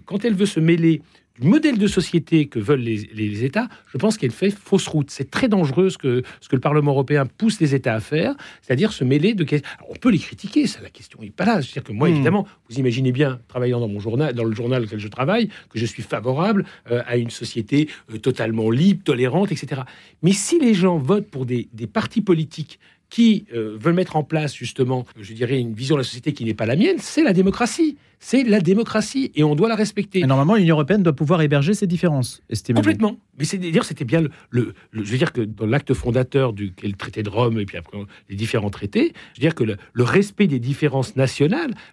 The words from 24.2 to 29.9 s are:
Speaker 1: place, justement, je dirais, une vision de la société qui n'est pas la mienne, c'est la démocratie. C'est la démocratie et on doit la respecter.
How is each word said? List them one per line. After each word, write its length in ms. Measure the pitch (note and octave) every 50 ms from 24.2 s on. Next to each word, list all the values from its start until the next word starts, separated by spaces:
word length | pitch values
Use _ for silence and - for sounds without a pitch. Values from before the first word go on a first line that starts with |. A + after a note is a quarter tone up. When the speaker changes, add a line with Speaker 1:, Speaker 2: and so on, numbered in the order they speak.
| C#3
Speaker 1:
place, 320 | - D#3+ D#3 D3+ C#3 -
justement, 500 | - B2 B2 - - B2+ B2 C3 B2+ B2 - - A2+
je 140 | G#2 G2 A2+
dirais, 260 | A2+ B2 A2+ C#3 C3
une 140 | A#2+ A#2 A2
vision 220 | G#2+ C3+ C3+ D#3
de 40 | C#3
la 60 | A#2+
société 260 | - - B2 - D3+
qui 140 | - - A#2+
n'est 80 | A2 G#2
pas 120 | - A2
la 120 | A2 B2+
mienne, 180 | E3 B3 F#4+ F#4 B3+
c'est 240 | - - - D4 E4
la 100 | A#3+ F#3
démocratie. 640 | F3+ F#3 G3 - - A#3+ A3+ - - D#4+ D4+ - - _ _ _
C'est 260 | _ - - A3+ C4+ C4
la 180 | A#3 G3 G#3+
démocratie 680 | D#3+ E3 G3 A3+ A3+ - - A3 G#3+ - - C4+ C4+ - -
et 80 | D3+ D3+
on 120 | D3+ D3
doit 120 | D3 G#3
la 80 | A3+ A3+
respecter. 440 | G#3 A3 G#3+